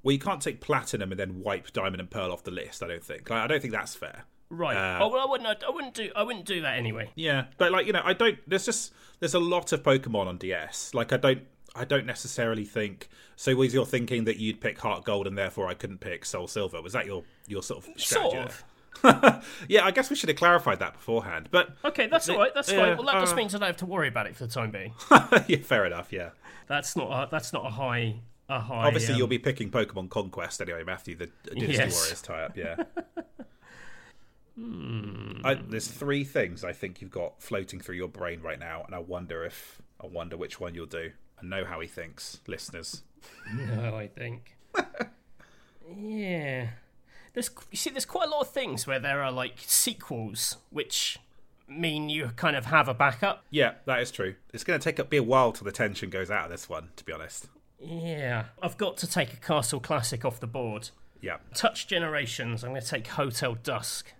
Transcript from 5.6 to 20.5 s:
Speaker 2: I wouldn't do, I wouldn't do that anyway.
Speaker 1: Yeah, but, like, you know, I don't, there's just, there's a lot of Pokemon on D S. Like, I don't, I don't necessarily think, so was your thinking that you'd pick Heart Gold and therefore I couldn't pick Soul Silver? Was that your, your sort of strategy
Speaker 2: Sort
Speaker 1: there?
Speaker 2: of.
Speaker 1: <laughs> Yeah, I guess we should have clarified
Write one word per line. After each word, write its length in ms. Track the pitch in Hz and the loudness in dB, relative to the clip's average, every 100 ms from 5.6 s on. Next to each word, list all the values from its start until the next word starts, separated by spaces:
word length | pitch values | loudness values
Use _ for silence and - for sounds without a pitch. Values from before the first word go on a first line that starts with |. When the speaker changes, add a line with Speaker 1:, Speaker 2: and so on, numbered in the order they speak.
Speaker 2:
I 80 | - | -2
wouldn't 240 | 339 269 | -4 -6
do, 160 | 277 226 208 | -6 -4 -2
I 80 | |
wouldn't 220 | 214 220 175 | -2 -4 -4
do 160 | 180 | -2
that 140 | 147 123 | 0 0
anyway. 360 | 117 110 110 | -2 -4 -8
Speaker 1:
Yeah, 300 | - 160 139 127 - | -4 0 0 -2 4
but, 120 | 180 | 4
like, 160 | 185 196 | 6 2
you 60 | |
know, 100 | 185 | 2
I 100 | 175 | 2
don't, 260 | 185 233 - 139 | 4 4 2 0
there's 180 | 185 165 | 0 2
just, 260 | 151 - - - - | -2 -4 -12 -20 -4
there's 140 | 170 | 0
a 40 | 180 | 2
lot 320 | 170 175 175 | 4 2 2
of 120 | 151 | 2
Pokemon 420 | 147 135 135 110 95 | 6 6 4 0 0
on 100 | 87 | -2
D 160 | 92 | -4
S. 400 | 87 76 - - | -4 -4 -8 -4
Like, 180 | 127 117 | -2 2
I 40 | 127 | 4
don't, 260 | 135 131 - _ - - | 6 4 -2 _ -16 -8
I 80 | |
don't 220 | 127 143 123 | 0 0 0
necessarily 580 | 113 - - 117 110 | -8 -6 0 0 0
think, 440 | 104 113 104 95 - - - - | -2 -2 -2 -6 -18 -20 -20 -2
so 180 | - | 2
was 180 | 131 131 | 4 6
your 140 | 127 117 | 4 4
thinking 380 | 127 120 123 | 0 2 0
that 140 | 113 101 | 2 0
you'd 220 | 110 107 | -2 0
pick 200 | 113 - | -4 -2
Heart 240 | 117 90 | -2 -2
Gold 240 | 113 101 98 | 0 0 0
and 100 | 98 | 0
therefore 300 | 95 - 90 | -2 0 -4
I 60 | |
couldn't 240 | 90 107 95 | -4 -8 -8
pick 260 | 101 87 | -8 -8
Soul 240 | - 95 87 | -6 -6 -4
Silver? 340 | 110 95 85 | -2 -2 -4
Was 120 | 85 | -4
that 120 | 117 95 | -4 -2
your, 160 | 95 - _ - | -6 -10 _ -8
your 160 | 98 | -8
sort 240 | - - - | -6 -10 -10
of 140 | 330 | -4
strategy 300 | - 453 381 | 2 4 4
Speaker 2:
Sort 0 | |
Speaker 1:
there? 140 | 131 123 | 0 -6
Speaker 2:
of. 180 | - - - - | -10 -18 -20 -20
Speaker 1:
<laughs> 720 | - 262 - 277 - - - 156 | 8 8 10 8 6 -8 -12 6
Yeah, 160 | 202 | 6
I 80 | 190 | 6
guess 180 | 190 262 | 2 0
we 60 | 285 | 0
should 120 | - | 0
have 60 | - | 4
clarified 440 | 175 | 6